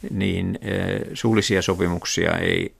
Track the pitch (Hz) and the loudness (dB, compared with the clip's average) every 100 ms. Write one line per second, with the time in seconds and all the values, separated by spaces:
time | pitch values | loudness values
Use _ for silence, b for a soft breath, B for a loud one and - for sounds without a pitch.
0 | - 98 98 92 92 98 101 95 92 98 | -6 -2 0 0 -2 -4 -4 -2 -2 -2
1 | - - 117 110 98 98 92 92 90 87 | -6 -2 2 2 4 2 2 2 2 0
2 | - - 85 - - 50 - - | -2 0 0 2 0 0 -2 -8